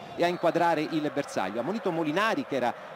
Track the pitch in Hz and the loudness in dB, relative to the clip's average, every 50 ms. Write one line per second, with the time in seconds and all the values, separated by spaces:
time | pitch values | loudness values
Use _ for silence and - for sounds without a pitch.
0 | - - - - 170 175 180 170 - 170 156 165 175 170 165 151 156 - 165 156 | -8 -10 -2 0 2 2 2 2 2 2 4 4 4 4 4 2 0 0 0 -2
1 | 147 147 139 139 139 - - 131 95 92 104 117 120 151 202 226 - 196 165 165 | -2 0 -2 -2 -4 -2 -2 -2 -2 0 -2 -2 -2 -2 -4 -2 -2 -2 0 0
2 | 165 151 147 185 214 226 214 285 - - - 131 120 120 110 - - - - | 0 0 2 2 2 2 2 0 -2 -2 0 0 0 0 0 -2 -8 -14 -6